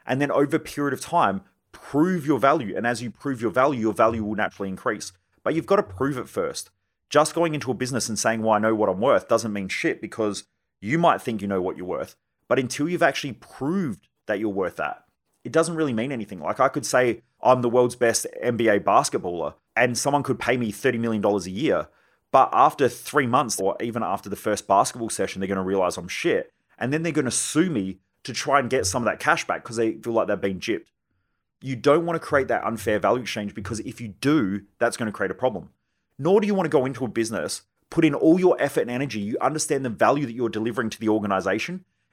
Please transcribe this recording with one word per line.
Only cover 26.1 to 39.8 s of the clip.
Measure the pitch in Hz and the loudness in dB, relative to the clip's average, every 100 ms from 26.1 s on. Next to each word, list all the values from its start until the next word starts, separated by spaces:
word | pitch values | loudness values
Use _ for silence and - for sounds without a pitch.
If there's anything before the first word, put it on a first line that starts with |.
| - - 98 - _ _ _ | -4 0 0 -2 _ _ _
And | 123 | -4
then | 151 | -2
they're | 165 | -2
gonna | 151 127 | -2 -2
sue | - - 151 180 | -2 0 0 2
me | 123 95 95 _ _ | 0 -4 -8 _ _
to | - | -10
try | 117 - 139 | -6 0 2
and | 120 | 2
get | 127 92 | 0 0
some | 127 | 0
of | |
that | 110 - | -2 0
cash | 147 165 - | 0 0 0
back | 82 | -6
'cause | - 113 | -6 -2
they | 113 73 | -2 -2
feel | 117 | -2
like | 113 90 | 0 0
they've | 101 | -2
been | 101 92 | -2 -4
gypped. | 117 98 - _ _ _ _ _ _ _ | -4 -6 -6 _ _ _ _ _ _ _
You | 131 123 | -10 -2
don't | 143 156 170 | 2 2 2
wanna | 165 | -4
create | - 143 120 | 0 0 2
that | 110 | 0
unfair | 107 113 101 104 | -2 -4 -2 2
value | 101 123 | 2 2
exchange | 104 113 104 | 0 -6 -6
because | - 98 107 | -8 -8 -8
if | 120 117 | -8 -12
you | 113 | -12
do, | - 139 156 98 101 - _ | -4 0 2 0 -4 -8 _
that's | 117 - | -2 0
gonna | 110 | -6
create | 101 95 | -4 -6
a | |
problem. | - 127 95 80 _ _ _ _ - | -2 -2 -4 -10 _ _ _ _ -4
Nor | 147 202 | 2 4
do | 208 | 4
you | |
wanna | 190 160 | 0 2
go | 147 127 | 2 0
into | 113 | -2
a | 123 | -4
business, | 113 110 101 78 - - _ _ | -2 -2 -2 -4 -8 -12 _ _
put | 170 | 2
in | 160 | 2
all | 139 160 180 | 4 4 6
your | 180 - | 4 4
effort | 139 151 | 2 0
and | 117 | -2
energy, | 123 143 104 | -4 -4 -4
you | 101 127 | -6 -2
understand | 135 151 - 139 | -2 -2 -2 -2